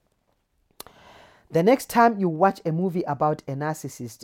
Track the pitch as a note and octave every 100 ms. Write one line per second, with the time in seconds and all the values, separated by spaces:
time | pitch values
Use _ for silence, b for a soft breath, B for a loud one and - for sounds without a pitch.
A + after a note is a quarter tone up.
0 | _ _ _ _ _ _ _ _ - B
1 | B B B B B D#3+ F3+ C4+ - A#3
2 | A#3 G3+ F#3 D#3 F#3+ G3 E3+ D#3+ F#3 F3
3 | - C#3 D3+ D#3 - C3+ D3+ D3+ C#3 -
4 | A#2+ -